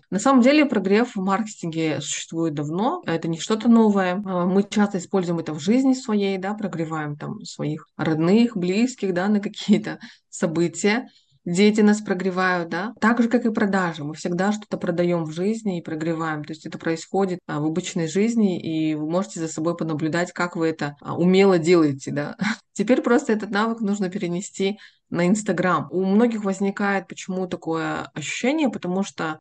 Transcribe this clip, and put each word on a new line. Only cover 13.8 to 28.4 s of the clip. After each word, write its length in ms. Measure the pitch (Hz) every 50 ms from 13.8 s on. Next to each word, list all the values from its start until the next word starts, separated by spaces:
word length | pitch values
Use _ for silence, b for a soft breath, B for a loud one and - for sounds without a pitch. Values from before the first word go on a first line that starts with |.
| 180 170 160 156 143
Мы 80 | 147 156
всегда 400 | - - 185 175 175 190 202 208
что-то 240 | 214 - - - 185
продаем 480 | - 180 170 170 175 175 175 170 165
в 80 | 156 156
жизни 440 | 165 180 208 226 226 220 202 180 170
и 40 |
прогреваем. 640 | 165 - 160 156 160 165 165 160 165 160 156 147 147
То 80 | - 160
есть 120 | 156 -
это 120 | 170 - -
происходит, 640 | - 165 165 160 - - - 190 196 185 180 175 - -
а, 120 | 156 147
в 60 | 151
обычной 420 | 160 160 180 175 - - 180 165 156
жизни, 540 | 147 190 208 233 233 233 214 196 175 -
и 340 | - 160 160 160 156 156 156
вы 140 | 151 151 156
можете 320 | 165 180 196 208 - 175
за 80 | 160 160
собой 260 | - 165 156 170 170
понаблюдать, 560 | 170 170 160 160 143 156 160 151 170 180 175
как 240 | - - 175 175 -
вы 120 | 175 165 160
это, 280 | 160 160 151 147 147 -
а, 160 | - 147 139 -
умело 420 | 170 180 185 190 196 196 185 175
делаете, 520 | 151 170 180 170 156 147 135 135 - 139
да. 260 | 143 143 147 - - -
<laughs> 240 | 190 208 220 - _ _
Теперь 300 | - - 202 220 254 -
просто 320 | - - 240 247 277 - 220
этот 160 | 214 214 208
навык 320 | 208 202 214 226 226 226
нужно 280 | 226 196 202 202 196 180
перенести 720 | 180 202 190 170 175 202 208 - - - 196 196 208 B B B B B B _
на 180 | - 165 175 180
Instagram. 600 | 208 208 - - 180 160 175 185 175 151 131 -
У 120 | - 180 190
многих 400 | 190 196 214 240 240 226 214 202
возникает 640 | 196 190 - 196 196 196 - 208 202 196 190 185 -
почему 380 | - - - - 185 185 185
такое 640 | 180 180 170 - 160 160 160 160 156 156 160 - - -
ощущение, 560 | 160 143 - - -